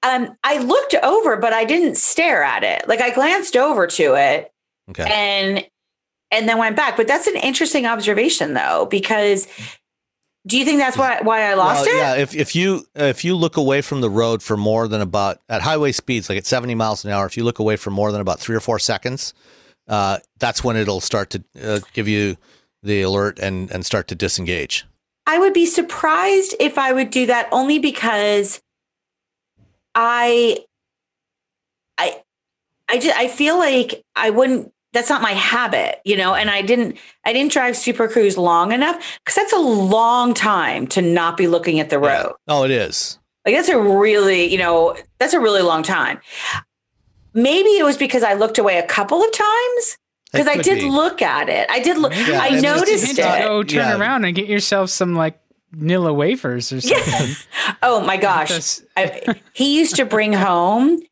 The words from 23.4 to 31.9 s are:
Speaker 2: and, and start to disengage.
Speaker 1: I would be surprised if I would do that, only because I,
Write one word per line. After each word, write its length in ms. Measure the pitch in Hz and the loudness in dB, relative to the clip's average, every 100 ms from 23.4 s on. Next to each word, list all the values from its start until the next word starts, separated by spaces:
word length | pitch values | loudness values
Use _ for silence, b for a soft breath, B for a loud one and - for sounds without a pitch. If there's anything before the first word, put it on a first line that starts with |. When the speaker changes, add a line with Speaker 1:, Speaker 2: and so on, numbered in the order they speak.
Speaker 2:
and, 320 | 98 92 92 | -6 -4 -8
and 120 | 92 | -8
start 220 | 92 107 90 | -4 -4 -4
to 80 | |
disengage. 720 | 85 98 - 87 87 69 - - _ _ _ - | -6 -4 -4 -4 -4 -4 -8 -10 _ _ _ -2
Speaker 1:
I 120 | 320 | 2
would 120 | 381 | 2
be 140 | 370 339 | 2 2
surprised 880 | 349 349 - 320 320 381 392 381 - | 0 -4 -2 0 0 2 2 0 -2
if 180 | 294 285 | -2 0
I 140 | 269 | 0
would 180 | 262 262 | 0 0
do 160 | 254 247 | -2 0
that, 220 | 240 - | 0 0
only 300 | 247 269 302 | -2 0 0
because 840 | 277 269 226 214 208 208 202 - _ _ _ _ _ _ _ _ _ _ _ _ _ | 0 -2 -2 0 0 0 0 -6 _ _ _ _ _ _ _ _ _ _ _ _ _
I, 640 | - 233 240 240 240 233 - - _ _ _ _ _ _ _ _ _ _ _ _ | -2 0 2 2 2 2 0 -6 _ _ _ _ _ _ _ _ _ _ _ _